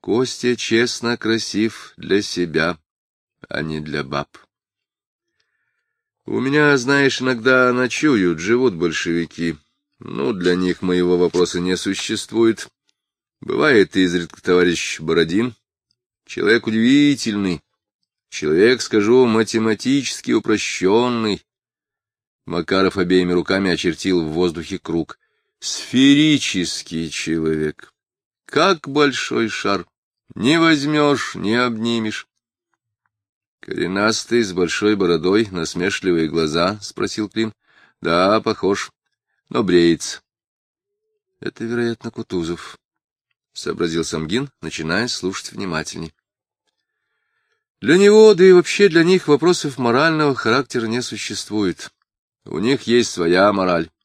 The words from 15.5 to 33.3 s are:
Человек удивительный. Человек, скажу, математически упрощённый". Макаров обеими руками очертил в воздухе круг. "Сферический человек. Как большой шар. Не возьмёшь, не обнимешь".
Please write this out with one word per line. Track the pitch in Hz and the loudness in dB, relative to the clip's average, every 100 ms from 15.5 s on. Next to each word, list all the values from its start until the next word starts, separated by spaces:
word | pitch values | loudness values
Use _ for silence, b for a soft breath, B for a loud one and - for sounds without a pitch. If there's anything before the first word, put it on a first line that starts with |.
| 107 _ _ _ _ _ _ _ | -8 _ _ _ _ _ _ _
Человек | - 101 113 113 | -4 0 0 0
удивительный. | 110 117 139 147 135 117 104 95 85 _ _ _ _ _ _ _ | 0 2 4 4 0 -4 -4 -4 -4 _ _ _ _ _ _ _
Человек, | - 76 80 110 127 | -8 -2 4 4 2
скажу, | - 107 104 123 123 | 0 0 4 4 4
математически | 110 110 113 110 104 127 139 123 - - | 2 0 -2 -2 -2 0 -2 -2 -10 -2
упрощённый". | 117 - 107 - - 90 110 123 120 110 95 _ _ _ _ _ _ _ _ _ _ - | -2 0 -2 -2 -2 2 2 0 -2 -4 -4 _ _ _ _ _ _ _ _ _ _ -8
Макаров | 85 82 95 95 98 | -8 -2 2 2 0
обеими | 87 92 87 | 2 2 2
руками | 87 82 95 95 | 0 0 -2 0
очертил | 85 92 80 98 90 | 0 -2 -2 -2 0
в | 78 | 0
воздухе | 80 90 80 78 92 | -2 -2 -4 -10 -12
круг. | - 85 76 - _ _ _ _ | -6 -6 -6 -12 _ _ _ _
"Сферический | - - - 123 135 143 156 143 - 95 85 - - 82 82 | -12 -10 -4 2 4 6 4 0 -2 -4 -4 -8 -8 -8 -8
человек. | - - 82 80 80 78 - - _ _ _ _ _ - | -8 -4 -4 -2 -2 -4 -8 -20 _ _ _ _ _ -4
Как | 143 180 170 - | 0 2 0 -2
большой | 139 143 123 - 123 113 | 0 0 0 -4 -2 -2
шар. | - 107 98 85 _ _ _ _ - | -4 -4 -4 -6 _ _ _ _ -2
Не | 113 165 | 0 2
возьмёшь, | 165 151 143 151 147 139 - - | 4 2 0 0 2 0 -4 -6
не | 92 117 | -2 0
обнимешь". | 123 113 117 117 110 - - _ _ _ _ _ _ _ _ _ _ | 0 -2 -4 -2 -4 -8 -14 _ _ _ _ _ _ _ _ _ _